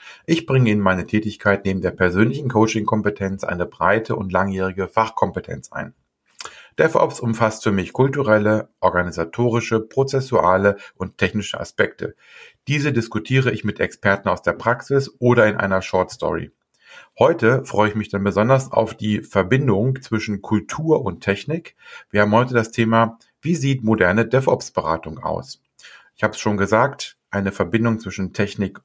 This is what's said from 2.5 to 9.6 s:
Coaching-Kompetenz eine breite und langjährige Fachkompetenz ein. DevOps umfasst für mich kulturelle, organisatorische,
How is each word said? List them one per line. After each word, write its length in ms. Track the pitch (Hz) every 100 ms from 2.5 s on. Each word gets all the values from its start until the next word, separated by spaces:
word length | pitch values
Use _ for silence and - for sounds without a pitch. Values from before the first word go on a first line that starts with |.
Coaching-Kompetenz 920 | 110 110 110 101 110 104 104 98 98
eine 200 | - 87
breite 500 | 87 - 87 110 110
und 160 | - 95
langjährige 580 | 90 98 95 95 92 92
Fachkompetenz 840 | - 110 - 98 90 - 87 -
ein. 220 | - - - _ _ _ - - - - -
DevOps 400 | 156 - - -
umfasst 440 | 117 110 113 110
für 100 | 113
mich 220 | 98 90
kulturelle, 760 | - 135 143 107 107 107 107 - _
organisatorische, 1000 | 92 90 87 82 82 - 120 117